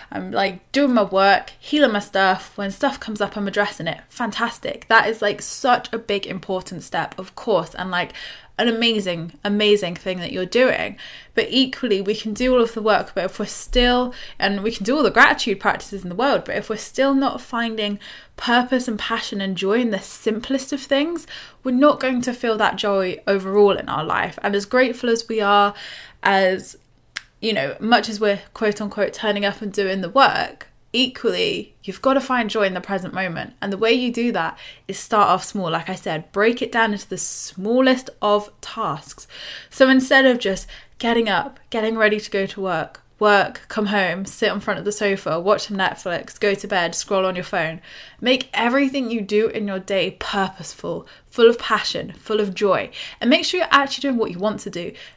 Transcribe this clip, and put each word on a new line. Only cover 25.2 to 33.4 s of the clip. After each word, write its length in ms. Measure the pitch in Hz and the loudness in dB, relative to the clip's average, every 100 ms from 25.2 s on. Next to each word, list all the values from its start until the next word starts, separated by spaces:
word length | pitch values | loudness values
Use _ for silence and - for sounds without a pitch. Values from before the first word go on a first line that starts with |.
| - | -2
we 140 | 220 | 0
are, 320 | 202 202 202 - - - - - | 4 4 4 0 -14 -16 -20 -2
as, 540 | - 190 190 190 - - _ _ _ - - _ | 2 4 4 2 -4 -10 _ _ _ -16 -16 _
you 100 | 220 | -2
know, 240 | 208 139 - | -2 -2 -4
much 260 | 214 233 208 | 2 2 2
as 120 | 208 | 0
we're, 200 | 214 202 - | 0 0 -4
quote 260 | - 214 208 | -4 -2 -2
unquote, 340 | 208 214 196 | -4 -2 -2
turning 300 | - 214 202 | -2 -2 0
up 180 | 202 196 | 0 -2
and 100 | 208 | -6
doing 260 | 202 190 190 | -2 -2 -2
the 100 | 180 | 0
work, 600 | 262 254 - - - - _ _ 240 | 4 4 4 -4 -8 -20 _ _ -2
equally, 800 | 254 - 226 180 175 175 208 _ | -2 -2 -2 0 -2 -2 -8 _
you've 180 | - 180 | -14 -2
got 120 | 262 | 2
to 80 | 269 | 2
find 280 | 269 254 214 | 2 0 0
joy 140 | 220 | 0
in 100 | 196 | 0
the 60 | 180 | 0
present 340 | 190 190 185 | -4 -4 -4
moment. 400 | 185 185 165 | -6 -4 -6